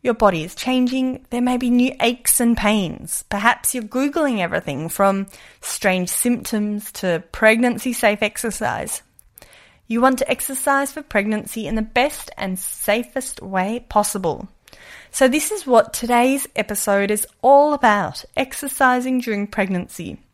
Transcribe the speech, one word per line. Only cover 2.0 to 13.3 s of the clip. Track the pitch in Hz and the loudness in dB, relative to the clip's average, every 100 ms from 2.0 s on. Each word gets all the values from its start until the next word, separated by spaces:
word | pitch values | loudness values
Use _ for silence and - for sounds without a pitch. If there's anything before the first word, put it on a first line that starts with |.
aches | 233 247 - - | -2 0 -2 2
and | 233 233 | 2 2
pains. | 208 214 175 - - - - | 2 2 0 -6 -10 -10 -6
Perhaps | 202 220 - - | 0 2 2 -4
you're | 254 | -6
Googling | 214 254 285 311 294 220 | -4 -2 0 0 0 0
everything | 170 165 - 143 165 | -2 -2 -4 -6 -6
from | - 196 196 196 - - _ | 2 2 2 -4 -12 -20 _
strange | - - 202 185 180 | -10 -2 0 0 -2
symptoms | - 240 240 - 214 208 208 208 | -2 0 0 -2 -2 -2 -4 -8
to | - 185 160 - | -6 -2 -2 -4
pregnancy-safe | - 220 226 247 220 262 233 220 208 | 2 4 4 2 0 -6 0 0 2
exercise. | 208 - 226 - 220 - - - _ _ _ _ - - _ _ _ | -2 -2 -6 -4 -4 -4 -6 -10 _ _ _ _ -20 -20 _ _ _
You | 226 | 2
want | 262 262 | 4 2
to | - | -2
exercise | 247 - 269 - 277 277 | -2 -4 -4 0 0 0
for | - | -8
pregnancy | 294 208 202 214 - 226 214 | -2 -2 0 -2 -4 -8 -4
in | 220 | -4
the | |
best | 220 240 277 - - - | 0 0 0 -2 -14 -8
and | 190 185 | -6 -6
safest | - - - 220 247 262 254 | -8 -6 -2 0 -2 -6 -8